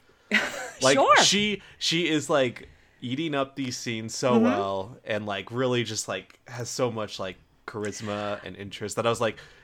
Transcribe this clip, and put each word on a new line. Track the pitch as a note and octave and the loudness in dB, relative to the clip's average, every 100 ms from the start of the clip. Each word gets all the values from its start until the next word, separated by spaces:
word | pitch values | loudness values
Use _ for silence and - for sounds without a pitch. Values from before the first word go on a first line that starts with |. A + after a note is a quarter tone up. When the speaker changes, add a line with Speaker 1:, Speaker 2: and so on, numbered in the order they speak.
| _ _ _ | _ _ _
Speaker 1:
<laughs> | G#3 - - - - | 0 0 -6 -12 0
Speaker 2:
Like, | - C4+ | 4 6
Speaker 1:
Sure. | G4+ D5 | 8 8
Speaker 2:
she, | - G3 G#3 G3 - - | 8 4 0 -2 -10 -6
she | - E3 E3 | -2 0 2
is, | D#3 D3 | 0 2
like, | D3+ B2+ - - - _ _ | 2 2 -2 -16 -20 _ _
eating | B2 C3 E3 C#3+ | -6 -4 -2 -2
up | C3+ C3+ | -4 -4
these | C3 B2 | -6 -6
scenes | - A2+ A2 - | -6 -6 -6 -2
so | C3 A#2 | 4 6
Speaker 1:
Mm-hmm. | A#2 | 4
Speaker 2:
well | G2+ G2 G2 G2 - - | 2 -2 -4 -6 -12 -4
and, | G#2+ G#2 | -4 -2
like, | G2 G2 | -6 -6
really | A#2+ B2+ B2 | -2 0 0
just, | A2 G#2+ - | 0 -4 -4
like, | G2 - - - | -6 -8 -20 -16
has | B2 A#2+ | -10 -8
so | - B2 | -2 -2
much, | A2 G#2 - | -2 -6 -6
like, | F#2+ F2+ _ _ - | -8 -10 _ _ -12
charisma | G#2+ G#2 G2 A2 G#2 G#2 G#2 F#2+ | -6 -6 -4 -6 -4 -4 -4 -8
and | F#2 | -12
interest | G2 - G#2 - | -12 -8 -6 0
that | A2+ | 0
I | |
was | A2+ | 2
like, | A2+ G#2 - - | 0 -2 -14 -20